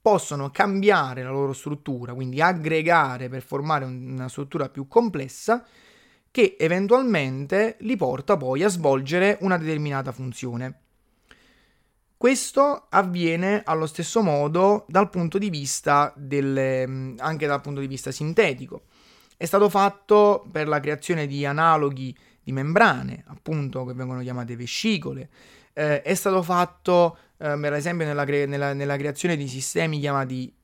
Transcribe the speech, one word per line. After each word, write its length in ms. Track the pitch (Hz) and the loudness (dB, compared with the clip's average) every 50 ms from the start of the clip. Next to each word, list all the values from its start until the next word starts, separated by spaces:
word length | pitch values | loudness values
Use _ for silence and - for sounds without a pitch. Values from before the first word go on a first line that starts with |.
possono 500 | _ 220 208 175 - - 151 143 139 139 | _ 6 4 4 2 -2 -6 -6 -6 -8
cambiare 720 | 135 - 208 202 196 196 196 208 202 170 147 131 127 127 127 | 0 0 2 2 2 4 4 6 6 6 4 0 -4 -8 -8
la 80 | 127 | -6
loro 240 | 135 139 139 135 135 | -2 -2 -2 -2 -2
struttura, 580 | 131 - 147 147 147 _ - 135 123 123 120 123 | -6 -8 -8 -8 -8 _ -8 -6 -6 -6 -10 -8
quindi 300 | 127 131 127 127 135 160 | -8 -8 -6 0 2 2
aggregare 880 | 175 185 170 151 156 160 160 156 165 170 165 151 135 127 123 131 123 | 2 2 2 -2 0 0 0 2 4 4 4 4 2 -2 -6 -8 -8
per 120 | 127 135 - | -10 -10 -10
formare 440 | - - 139 143 156 156 147 135 | -6 -6 -6 -2 0 -2 -2 -2
un, 260 | 131 127 127 127 127 131 | -4 -8 -10 -10 -10 -8
una 160 | 131 127 127 | -8 -8 -8
struttura 400 | - - 143 139 - 165 139 127 | -8 -10 -10 -6 -4 -4 -4 -4
più 180 | _ 139 139 | _ -10 -12
complessa, 800 | - - 226 240 220 175 156 135 131 - - - - 226 240 233 _ _ _ _ _ _ _ _ _ _ _ _ _ _ | 2 2 4 4 4 -2 -4 -6 -6 -10 -10 0 0 0 0 0 _ _ _ _ _ _ _ _ _ _ _ _ _ _
che 220 | - 233 185 - - | 4 4 4 4 2
eventualmente 1200 | - 160 175 180 196 202 226 254 269 247 214 165 139 131 131 131 143 143 185 196 214 226 220 _ - | 0 2 2 0 4 4 4 4 4 4 2 2 2 0 -4 -6 -6 -2 0 2 2 0 -2 _ -4
li 120 | 214 262 | -4 -2
porta 400 | 202 151 127 131 131 139 - 202 | 0 0 -2 -2 -4 0 0 0
poi 280 | 165 135 127 131 139 175 | 2 2 -2 0 2 2
a 40 | 208 | 0
svolgere 720 | 185 175 160 143 135 135 135 135 160 180 190 202 208 202 175 | 0 2 2 4 2 2 0 0 0 2 4 4 2 2 2
una 140 | 196 185 | 0 0
determinata 540 | 175 160 156 160 151 151 147 143 135 131 135 | 0 0 -2 -2 -2 -2 -2 -2 -4 -4 -6
funzione. 720 | 123 - 131 127 117 - - 127 120 117 127 131 - _ _ _ _ _ _ _ _ _ _ _ - _ _ _ _ _ _ _ _ _ _ _ _ _ _ _ _ | -8 -8 -8 -10 -8 -8 -8 -8 -6 -6 -8 -8 -12 _ _ _ _ _ _ _ _ _ _ _ -20 _ _ _ _ _ _ _ _ _ _ _ _ _ _ _ _
Questo 720 | _ - 240 269 - - - - - 277 294 285 - _ _ | _ 2 2 4 2 -2 -4 2 2 2 2 2 -2 _ _
avviene 760 | - 185 196 185 175 175 170 165 165 170 180 190 208 208 208 | 2 2 2 2 -2 -2 0 0 0 0 0 0 0 0 0
allo 220 | - 160 160 156 | -2 -2 -2 -2
stesso 340 | 147 - - 170 - - 226 | -4 -4 -8 -8 -2 0 0
modo 640 | 220 175 147 143 147 151 156 175 190 196 208 214 - - | 2 2 2 2 0 0 2 4 4 4 4 2 0 0
dal 220 | 143 185 208 - | 2 2 2 2
punto 280 | - 180 170 165 - 190 | 0 -4 -4 -2 -2 -2
di 100 | 202 208 | -4 -2
vista 640 | 170 147 139 135 - - - 151 143 143 147 143 - | -6 -6 -6 -6 -6 -4 0 4 4 4 4 2 -2
delle, 720 | 143 143 135 139 143 139 139 135 135 135 131 131 131 127 131 | -10 -10 -4 -2 0 0 0 0 0 0 0 0 0 -2 -4
mm, 300 | 131 131 131 131 127 113 | -4 -8 -8 -10 -10 -6
anche 280 | 120 156 160 151 151 | -6 -6 -4 -2 -2
dal 140 | 147 143 135 | -2 -2 -2
punto 180 | - 143 143 139 | -4 -6 -8 -8
di 80 | 139 | -8
vista 240 | 135 135 127 - 139 | -8 -8 -10 -10 -10
sintetico. 760 | 131 - 156 156 165 - 220 165 135 123 135 - - - _ _ _ _ _ _ _ _ _ _ _ | -8 -6 -6 -2 2 2 2 2 0 -4 -10 -14 -14 -18 _ _ _ _ _ _ _ _ _ _ _
È 80 | _ - | _ -6
stato 240 | 160 - 196 208 208 | 0 4 4 4 6
fatto 760 | - 202 196 202 196 - _ - 208 208 208 208 208 - - - | 4 4 2 2 2 -2 _ 4 6 8 8 6 6 2 -2 -6
per 160 | - 156 156 | -6 -4 -2
la 140 | 151 151 151 | 0 -2 -2
creazione 480 | 135 147 151 147 - - 180 165 151 139 | -2 -2 -6 -6 -2 -4 -2 -2 -2 -4
di 180 | 139 143 143 | -4 -4 -2
analoghi 680 | 139 143 151 160 165 160 156 147 143 143 131 131 127 123 _ _ _ _ _ _ | -2 0 2 4 4 4 4 2 0 -2 -4 -10 -10 -12 _ _ _ _ _ _
di 80 | - | -6
membrane, 720 | 131 135 135 147 165 202 226 208 147 123 131 127 127 - - - | -4 -4 -2 0 2 2 2 2 0 0 -4 -8 -10 -12 -16 -20
appunto, 560 | - - _ - 160 151 143 135 123 131 127 | -20 -16 _ -6 -6 -4 -4 -6 -6 -8 -8
che 100 | 127 127 | -8 -10
vengono 260 | 123 127 127 127 127 | -10 -8 -8 -8 -8
chiamate 360 | 127 123 123 123 120 117 120 | -8 -8 -8 -8 -8 -10 -10
vescicole. 720 | 117 123 120 - - - 220 220 170 135 131 135 135 131 - _ _ - - - - _ _ _ | -12 -10 -10 -8 -4 0 0 0 0 -2 -8 -10 -10 -12 -16 _ _ -20 -20 -20 -20 _ _ _
Eh, 300 | - 151 151 147 143 - | -4 0 0 0 0 0
è 120 | - 190 | -2 -2
stato 280 | 180 - 202 190 190 175 | 0 0 2 2 2 0
fatto, 760 | 165 180 175 180 170 - _ _ - 180 175 175 165 - _ _ _ _ _ | 2 2 2 2 0 -2 _ _ 2 4 6 4 4 2 _ _ _ _ _
eh, 180 | - 151 147 147 | -6 -4 -4 -2
per 140 | 147 147 147 | -2 -2 -2
esempio, 320 | 147 143 175 175 170 160 | -2 -2 -4 -4 -2 -4
nella 180 | 151 147 143 143 | -2 -2 -2 -2
cre-, 220 | 139 143 143 143 | 0 0 0 0
nella, 260 | 139 143 143 143 139 139 | 0 -2 -2 -2 -2 -2
nella 240 | 139 143 143 143 | -4 -4 -4 -4
creazione 400 | 139 143 147 139 - - 175 170 | -4 -4 -6 -6 -4 -2 -2 -2
di 100 | 151 143 | -2 -4
sistemi 540 | 135 123 135 131 - - 175 165 160 156 147 | -6 -8 -8 -8 -4 -2 -2 -2 -2 -2 -2
chiamati 520 | 143 147 143 139 135 127 131 127 127 - _ _ | -2 -2 -2 -2 -2 -4 -6 -8 -8 -10 _ _